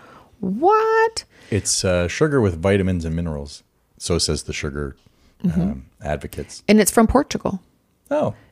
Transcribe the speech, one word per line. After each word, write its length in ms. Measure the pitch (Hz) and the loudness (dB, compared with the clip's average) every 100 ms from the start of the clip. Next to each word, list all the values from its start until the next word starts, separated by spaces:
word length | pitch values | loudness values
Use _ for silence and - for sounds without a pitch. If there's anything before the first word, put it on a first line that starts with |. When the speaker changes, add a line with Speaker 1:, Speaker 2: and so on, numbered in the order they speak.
| - - - _ | -20 -20 -20 _
Speaker 1:
What? 840 | 196 202 339 440 440 440 453 453 - _ - | -6 0 2 4 2 2 2 -2 -14 _ -4
Speaker 2:
It's, 340 | 104 - - | -4 -2 -2
uh, 240 | 95 90 87 | 0 2 0
sugar 320 | - 156 143 | 0 2 2
with 200 | 104 80 | 2 2
vitamins 440 | 95 101 92 92 | 2 2 2 0
and 100 | 80 | -2
minerals. 480 | 82 85 76 73 - _ _ _ _ | -4 -4 -6 -10 -14 _ _ _ _
So 200 | - 85 | -2 0
says 260 | - 76 | 0 -2
the 80 | - | -6
sugar, 440 | - 78 69 71 - _ _ _ _ | -8 -8 -6 -8 -10 _ _ _ _
Speaker 1:
Mm-hmm. 160 | 180 170 | -2 0
Speaker 2:
um, 240 | 185 - - _ | -2 -4 -12 _
advocates. 600 | 73 73 - - - - - | -6 -6 -6 -10 -12 -4 2
Speaker 1:
And 140 | 214 | 4
it's 100 | 196 | 4
from 160 | - 226 | 4 4
Portugal. 540 | 254 302 208 - 196 - _ _ _ - | 2 0 -4 -4 -6 -10 _ _ _ -6
Speaker 2:
Oh. 240 | 294 254 - _ | -2 -2 -6 _